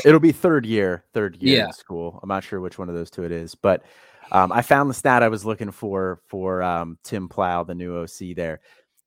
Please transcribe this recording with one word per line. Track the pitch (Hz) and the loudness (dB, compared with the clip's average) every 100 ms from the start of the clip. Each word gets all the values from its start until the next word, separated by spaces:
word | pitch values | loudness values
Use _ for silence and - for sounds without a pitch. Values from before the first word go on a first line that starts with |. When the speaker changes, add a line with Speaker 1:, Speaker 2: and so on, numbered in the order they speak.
Speaker 1:
it'll | 143 156 | 6 8
be | 160 | 6
third | - 180 156 113 | 4 2 2 0
year, | 110 95 87 _ | 0 0 -2 _
third | - 104 85 | -4 -4 -2
year | 131 131 | 2 2
Speaker 2:
Yeah. | 98 | 2
Speaker 1:
in | |
school. | - - 85 85 82 | -8 -12 -10 -10 -10
I'm | 95 | -6
not | 98 | -6
sure | - 98 | -6 -8
which | 90 - | -8 -10
one | 90 | -10
of | 85 | -10
those | 85 | -10
two | - | -10
it | 85 | -8
is, | 85 82 - | -8 -10 -4
but, | 101 90 - _ _ _ - | 0 0 -4 _ _ _ 0
um, | 95 92 | 2 4
I | 113 | 2
found | 120 139 143 | 4 4 2
the | |
stat | 123 143 123 | 0 2 4
I | 117 | 4
was | 110 107 | 0 -6
looking | 107 104 | -8 -10
for, | - 107 98 92 90 _ | -10 -6 -4 -4 -6 _
for, | 98 92 92 | -8 -4 -4
um, | 90 85 85 85 | -2 -4 -6 -12
Tim | - 107 90 | -10 -10 -8
Plow, | - 92 87 | -4 -2 -2
the | 85 90 | -6 -8
new | 90 87 | -8 -8
O | 85 | -10
C | - 92 | -12 -12
there. | 90 82 78 _ _ _ _ | -8 -8 -8 _ _ _ _